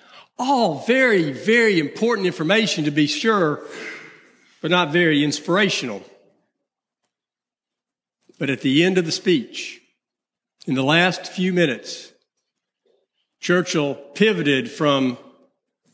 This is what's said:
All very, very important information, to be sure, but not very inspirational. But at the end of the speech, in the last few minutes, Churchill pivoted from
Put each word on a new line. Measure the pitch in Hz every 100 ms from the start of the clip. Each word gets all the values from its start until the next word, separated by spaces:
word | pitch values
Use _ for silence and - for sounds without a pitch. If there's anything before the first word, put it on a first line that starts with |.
| _ - - -
All | 254 269 208 139
very, | - 262 254 202 156
very | 127 170 233 226 180
important | 143 - 226 226 180
information, | - 160 220 214 -
to | 151
be | 147 147
sure, | - 226 214 160 143 - - - - - - _ _ _ -
but | 156
not | 180 160
very | 170 170 143
inspirational. | 147 139 - 180 202 - 127 98 - _ _ _ _ _ _ _ _ _ _ _ _ _ _ _ _ _ _ _ _ _ _ -
But | 143
at | 131
the | 135 139
end | 180 185
of | 165
the |
speech, | - 196 160 107 - - - _ _ _ _ _ _ _ _ -
in |
the | 135
last | 135 165 180 165 -
few | - 185
minutes, | 180 160 113 - - - _ _ _ _ _ _ _ _ _ _ _ _ _
Churchill | - 180 - 165 143
pivoted | 135 - - 220 185 147 135 117
from | - 151 139 131 120 - _ _ _ _ _ _